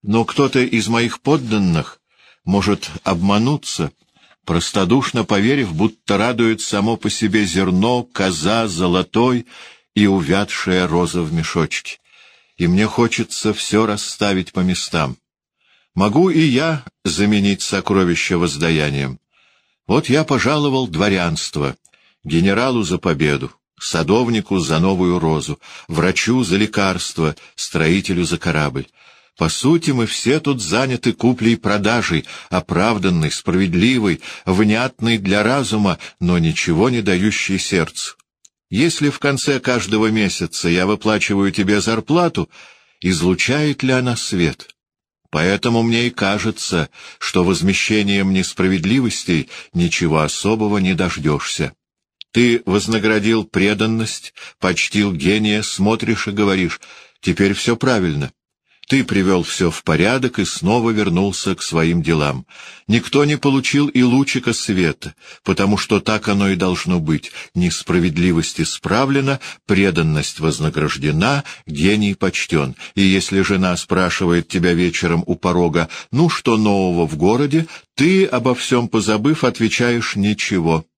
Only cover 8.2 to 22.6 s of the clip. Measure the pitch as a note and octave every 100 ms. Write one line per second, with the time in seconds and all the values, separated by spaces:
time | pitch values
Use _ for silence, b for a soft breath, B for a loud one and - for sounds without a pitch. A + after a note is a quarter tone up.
8.2 | F#2+ E2 D#2+ A2+ A2 E2+ F2+ F2+ F2 A2
9.2 | B2 B2 A#2 B B B B - G#2 G2
10.2 | D2 F#2+ G2+ - - F2+ F2+ E2+ F2 F2+
11.2 | D#2+ E2 D#2+ - D#2 - - - b b
12.2 | b b b b F2 F2+ G#2+ - A#2 -
13.2 | A2+ - A2 G#2 - G#2 A2 G#2 - -
14.2 | G#2 F#2+ F2 - F2+ F2+ - E2+ C#2+ B1+
15.2 | _ _ _ _ _ _ _ - G2+ C#3
16.2 | F#3 D#3+ D#3+ B2 E3 D#3 - _ F#2+ D#2
17.2 | G#2 G#2 G2 G2 - G2 - G2 F#2 E2
18.2 | - F2 E2+ C#2+ E2 D#2+ D2 C#2 C#2 C2
19.2 | _ _ _ _ _ _ - B2 - C3+
20.2 | D#3 C3 B2 D3+ D3 C3 B2 D#2+ G2+ F#2+
21.2 | F2 D3+ - D#2 C#2 - _ b b b
22.2 | D2+ D#2+ F#2+ G2+